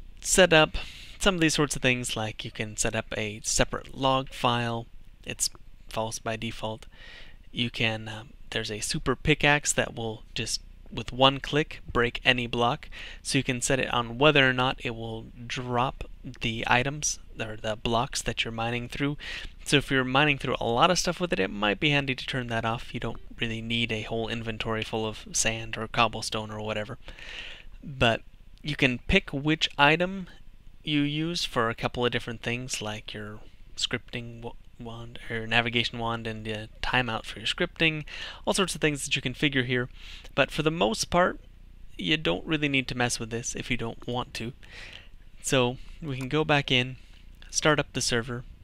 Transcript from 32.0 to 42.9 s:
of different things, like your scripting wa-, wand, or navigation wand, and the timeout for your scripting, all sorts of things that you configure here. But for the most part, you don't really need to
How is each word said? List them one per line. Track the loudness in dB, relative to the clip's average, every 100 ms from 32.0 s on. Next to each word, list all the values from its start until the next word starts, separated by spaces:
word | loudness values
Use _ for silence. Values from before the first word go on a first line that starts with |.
| 2
of |
different | 2 -4 -6
things, | -4 -4 -4 -4
like | -4 -8 -10
your | -10 -10 -12 -14 -18 -14 -6
scripting | -4 -4 -6 -8 -8 -10
wa-, | -12 -12 -18 -14
wand, | -12 -10 -10 -10 -6
or | -4 2
navigation | 4 4 2 0 0
wand, | -2 -2 -4
and | -6 -6
the | -6 -8 -6
timeout | 0 2 2 -2 -6
for | -6
your | -4
scripting, | 0 -2 2 2 2 -6 -10 -12 -6 0
all |
sorts | 2 2 2
of |
things | 2 2
that | -2 -2
you |
configure | -2 2 2 2 2
here. | 0 0 -6 -14 -14 -4 2
But | 2
for | 4
the | 2
most | 4 2 2 2
part, | 4 4 2 -12 -20 -20 -18 -16 -6
you | 0 2
don't | 2 0 0
really | 0 2
need | 2
to | 0